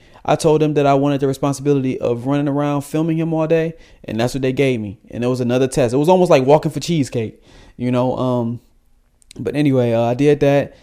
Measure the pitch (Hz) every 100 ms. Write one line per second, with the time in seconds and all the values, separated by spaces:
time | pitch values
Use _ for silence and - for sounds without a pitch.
0 | - - - 151 165 151 156 147 143 139
1 | 143 139 139 131 147 139 139 143 131 -
2 | 117 120 120 143 147 139 147 143 135 156
3 | 160 160 165 160 160 165 160 165 - -
4 | - 110 120 135 131 131 139 123 104 98
5 | - - 120 127 123 123 131 160 123 127
6 | 151 185 175 156 131 151 160 147 - 165
7 | 127 123 107 - _ - - - 123 123
8 | 127 - 127 123 117 117 _ _ _ _
9 | _ _ _ - 117 143 147 131 120 117
10 | 117 123 143 147 143 143 135 -